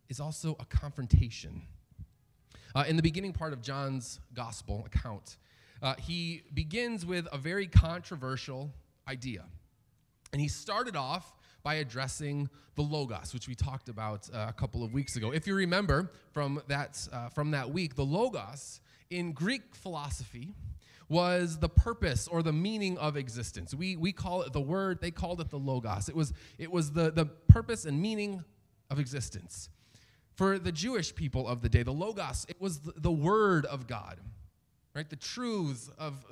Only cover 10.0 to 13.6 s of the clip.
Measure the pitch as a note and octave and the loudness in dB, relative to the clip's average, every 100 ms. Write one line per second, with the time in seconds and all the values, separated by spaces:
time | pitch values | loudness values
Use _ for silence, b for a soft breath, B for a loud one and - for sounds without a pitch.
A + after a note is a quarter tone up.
10 | _ _ - C#3+ D3 - - G#3 B3 E3 | _ _ -6 0 0 -2 -2 0 0 -2
11 | C3 F3 - - B B C#3+ D#3 C#3 A#2+ | -2 -2 -6 -18 B B -2 0 0 -2
12 | C3 - D3 C#3+ C#3 B B - D3 D3+ | -4 -2 -2 0 -2 B B -2 0 0
13 | C3 G2 - B2 C3 B2 | -2 -4 -6 -8 -8 -2